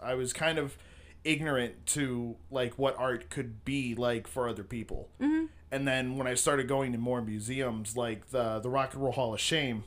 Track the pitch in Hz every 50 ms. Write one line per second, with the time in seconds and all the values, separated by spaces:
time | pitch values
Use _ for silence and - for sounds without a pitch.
0 | - 120 131 127 127 127 - - 160 160 160 156 143 135 - - - - - -
1 | - - - - - 156 156 147 160 151 139 127 120 117 - - - - - 147
2 | 139 127 123 120 120 117 113 - - - 135 131 123 120 - - 135 151 - -
3 | 127 127 123 117 - - - 143 127 117 110 107 - 131 139 139 127 120 113 117
4 | 123 120 120 113 - - - 131 120 117 110 104 95 - 123 113 107 - 87 -
5 | - - - - 254 294 311 320 320 311 - - - - 139 135 139 139 131 131
6 | 127 127 131 135 127 127 123 120 - 156 143 139 131 123 139 135 135 127 120 113
7 | 120 123 123 120 113 107 107 107 104 120 131 135 135 120 113 110 104 - - 127
8 | 120 117 107 - - - 131 127 117 113 110 110 104 123 131 135 131 - - 135
9 | 135 127 117 135 127 113 107 101 - - 165 156 143 127 117 107 -